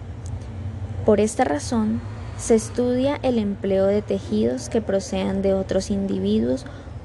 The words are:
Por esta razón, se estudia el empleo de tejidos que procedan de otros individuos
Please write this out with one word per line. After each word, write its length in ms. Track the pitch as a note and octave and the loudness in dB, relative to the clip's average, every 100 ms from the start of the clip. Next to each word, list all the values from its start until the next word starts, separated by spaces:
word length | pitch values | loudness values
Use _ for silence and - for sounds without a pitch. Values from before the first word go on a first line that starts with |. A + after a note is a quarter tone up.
| - - - - - - - - - - - | -10 -10 -8 -8 -10 -8 -8 -8 -8 0 4
Por 140 | G3+ | 4
esta 240 | G#3+ - | 4 2
razón, 580 | C4 C#4+ - A#3 G#3+ A#3 - - - - | 0 0 -2 0 0 -2 -6 -10 -10 -4
se 200 | - A3+ | 2 2
estudia 640 | - - B3 B3 C4+ D4 | 2 -2 0 2 2 2
el 160 | C4 A#3 | 2 2
empleo 480 | G3+ G3 G3+ F#3+ G3 | 0 -2 0 4 4
de 160 | G#3 | 2
tejidos 680 | G#3 G3 - G#3+ A3+ B3+ - | 0 -4 0 2 2 0 -2
que 140 | A3+ | -2
procedan 600 | G#3+ G3 F#3+ F#3+ G3 G3 | 0 -2 0 -2 0 2
de 100 | G3 | 2
otros 380 | F#3+ F#3+ F#3+ G3 | 2 2 0 0
individuos 720 | G3+ G3 G3 G3 G#3+ A#3+ C4 - - - - | -2 0 0 2 2 2 0 -4 -14 -12 -8